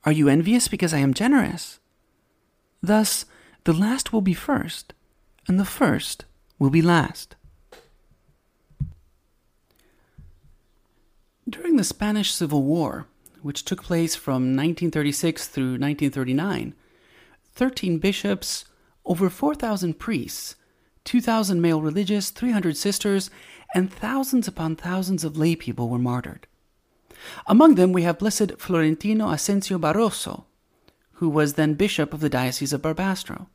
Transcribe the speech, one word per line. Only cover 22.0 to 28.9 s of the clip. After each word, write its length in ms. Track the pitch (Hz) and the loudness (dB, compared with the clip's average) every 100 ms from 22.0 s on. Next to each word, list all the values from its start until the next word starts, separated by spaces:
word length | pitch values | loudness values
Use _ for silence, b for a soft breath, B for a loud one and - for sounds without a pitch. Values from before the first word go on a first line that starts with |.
| 190 208 190 | 0 -2 -4
three 200 | - 247 | -4 -2
hundred 240 | 220 170 151 | 0 0 -2
sisters, 540 | 202 208 208 196 190 B B B B | -2 -2 0 -2 -2 B B B B
and 180 | 180 185 | -2 -2
thousands 540 | - 214 269 262 254 220 | -4 -4 -2 0 0 0
upon 300 | - 160 160 | -4 -6 -4
thousands 480 | 175 185 185 185 | -4 -4 -2 -2
of 140 | 160 151 | -4 0
lay 180 | 160 165 | 0 0
people 320 | - 117 120 | -4 -4 -2
were 100 | 123 | 0
martyred. 500 | 123 123 - - - _ _ _ _ _ _ B B B B | -2 -2 -6 -16 -20 _ _ _ _ _ _ B B B B
Among 300 | 220 320 226 | 8 10 8
them 180 | 185 | 6
we 100 | 185 | 4
have 160 | 170 170 | 0 0
Blessed 380 | 214 - 196 - | -2 0 -2 -4
Florentino 720 | - 175 156 | -2 2 2